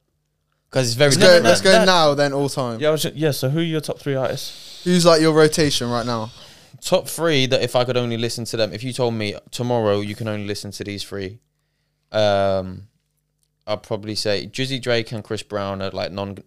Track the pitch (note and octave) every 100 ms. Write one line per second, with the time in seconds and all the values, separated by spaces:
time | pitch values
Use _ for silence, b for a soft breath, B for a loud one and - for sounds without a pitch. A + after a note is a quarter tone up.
0 | _ _ _ _ _ _ _ C3 B2 A#2
1 | D3 D#3+ F#3+ F3 E3+ F3 F#3+ A3 G3 F3+
2 | D#3 C#3+ C#3+ C#3 C#3+ D3 B2 A2+ D3+ D#3
3 | D#3 C#3 D#3 C3 C3 D#3 E3 D#3 - -
4 | D3 C3+ B2+ C#3+ - - - - F3 F3+
5 | E3+ E3 D#3+ D#3 D#3 D#3+ D3 - A#2+ A#2+
6 | A#2+ A#2 A2 B B B B B - F#3
7 | - - E3 C#3+ B2+ C3 B2 B2+ B2 B2
8 | A#2+ A2+ A#2 A#2+ A2+ A2+ G#2 G2+ B2+ B2
9 | A#2+ A2+ G#2 E2+ - - A#2+ A#2+ G#2+ G#2
10 | G#2 G2+ A2 G#2 G2+ G2+ G2+ - G#2 G2+
11 | - G2+ F#2+ A2 _ _ _ _ _ _
12 | - G#2+ G#2 G2 G2 F#2+ F#2 F#2+ G2+ _
13 | _ _ _ _ _ _ - G#2+ - G#2+
14 | G#2+ G#2 G#2+ G2 D#2+ - C3 C3+ B2 A#2
15 | A2+ A2+ - G#2+ - G#2 G2 F#2+ F#2+ F#2+
16 | F2+ F#2+ G2 G2